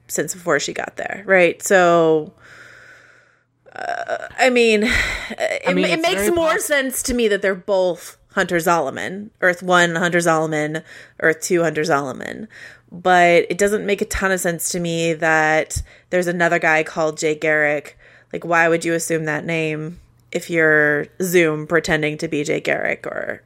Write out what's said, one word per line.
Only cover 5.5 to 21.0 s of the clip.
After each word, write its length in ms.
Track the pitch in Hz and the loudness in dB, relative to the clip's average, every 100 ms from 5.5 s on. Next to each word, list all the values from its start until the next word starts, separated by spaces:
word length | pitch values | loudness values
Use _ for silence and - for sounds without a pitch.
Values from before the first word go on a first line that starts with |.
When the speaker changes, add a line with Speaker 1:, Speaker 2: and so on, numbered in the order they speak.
| - - | -4 -2
Speaker 2:
I 80 | |
mean, 120 | 370 - | 0 0
Speaker 1:
it 40 | 320 | 0
Speaker 2:
it's 40 | |
Speaker 1:
makes 200 | 339 381 | 0 0
Speaker 2:
very 80 | 415 | 0
Speaker 1:
more 180 | 339 320 | 0 0
Speaker 2:
poss- 100 | 339 | 0
Speaker 1:
sense 380 | - 285 262 254 | 0 -2 -2 -4
to 100 | - | -4
me 140 | 240 220 | 0 2
that 140 | 202 | 2
they're 120 | 202 | -2
both 600 | 190 196 190 180 165 - - _ | -4 -2 0 0 -2 -10 -20 _
Hunter 240 | 196 180 175 | -4 0 0
Zolomon, 720 | 165 170 135 117 107 190 208 - | 2 0 0 -6 -8 -10 -14 -2
Earth 220 | 185 180 | 0 0
one, 320 | 180 180 175 165 | 2 4 4 2
Hunter 220 | 175 170 | 0 2
Zolomon, 640 | 170 160 160 151 151 156 - - - - | 2 2 0 -2 -2 -6 -10 -20 -20 -2
Earth 200 | 160 160 | 0 0
two, 220 | - 175 | 0 0
Hunter 200 | 165 156 | 0 -2
Zolomon. 640 | 151 139 139 - - - 214 - - - _ | 0 0 -2 -8 -10 -12 -14 -18 -20 -20 _
But 560 | 175 180 180 175 170 - | -4 2 4 6 4 2
it 80 | 175 | 0
doesn't 260 | 202 208 | 0 0
make 160 | 185 196 | -2 -4
a 60 | 214 | -4
ton 260 | - 190 | -4 -2
of 80 | 185 | -2
sense 300 | 185 165 - | -2 -4 -4
to 100 | 180 | -4
me 320 | 170 165 165 | -4 -2 -2
that 680 | 156 165 156 156 156 - - - - - | 0 2 2 4 2 0 -6 -10 -16 -4
there's 160 | 180 175 | -2 -2
another 320 | 175 170 170 | 0 2 2
guy 240 | 170 156 | 2 0
called 340 | 160 170 160 156 | 0 -2 -2 -2
Jay 160 | 156 | -2
Garrick. 640 | 151 156 151 147 147 - - - - _ | -2 0 2 2 -2 -6 -20 -20 -20 _
Like, 120 | 170 165 | -8 0
why 220 | 170 165 | 2 4
would 160 | 170 | 2
you 100 | 170 | 0
assume 300 | 165 165 160 156 | -2 -2 -4 -2
that 180 | 151 | -4
name 560 | - 165 156 151 156 175 - _ - | -4 -4 -4 -4 -8 -14 -20 _ -8
if 160 | 175 - | -8 -2
you're 580 | 165 156 151 147 147 | 2 4 4 4 0